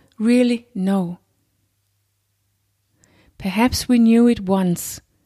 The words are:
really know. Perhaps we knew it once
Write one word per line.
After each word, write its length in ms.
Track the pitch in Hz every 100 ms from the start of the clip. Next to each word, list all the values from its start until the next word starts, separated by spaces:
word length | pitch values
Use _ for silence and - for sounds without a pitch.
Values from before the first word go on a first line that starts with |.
| _ -
really 500 | 220 247 247 233 _
know. 440 | 190 190 196 175 180 _ _ _ _ _ _ _ _ _ _ _ _ _ _ _ _ _ _ _ _ _ _
Perhaps 520 | 196 196 247 - -
we 100 | 240
knew 300 | 226 233 240
it 120 | 226
once 600 | 190 190 180 170 - - _ _